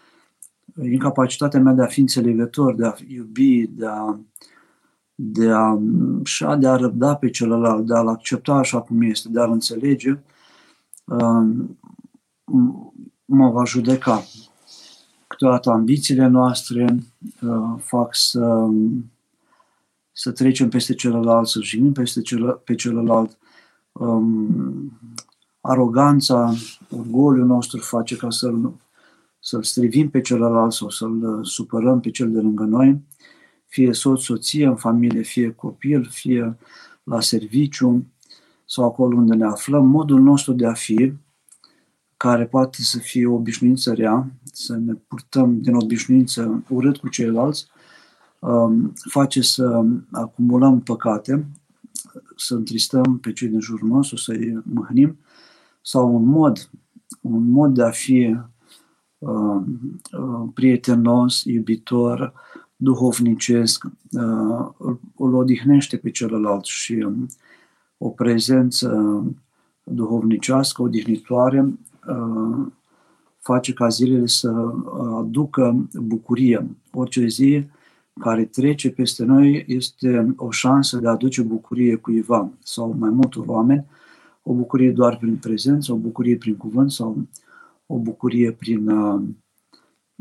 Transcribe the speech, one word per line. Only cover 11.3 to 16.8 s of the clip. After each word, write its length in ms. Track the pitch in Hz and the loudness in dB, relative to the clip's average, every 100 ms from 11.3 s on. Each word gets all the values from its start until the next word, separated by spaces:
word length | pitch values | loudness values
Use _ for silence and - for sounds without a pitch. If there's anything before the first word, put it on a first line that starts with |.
| 113 110 120 - - _ - - _ _ _ - 127 123 - - - - _ | 2 2 0 -6 -12 _ -20 -20 _ _ _ 0 2 2 0 -14 -20 -20 _
mă 260 | - 139 131 | 0 4 4
va 140 | 117 | 2
judeca. 580 | 123 127 117 131 131 107 101 110 - _ _ - - - _ _ - - | -2 -2 0 0 0 -2 -4 -18 -20 _ _ -20 -20 -20 _ _ -20 -2
Câteodată 300 | 131 123 123 | 0 2 0
ambițiile 560 | 113 113 143 - 131 131 | 0 2 0 0 2 4
noastre, 720 | 127 127 123 - 120 | 4 4 -2 -6 -2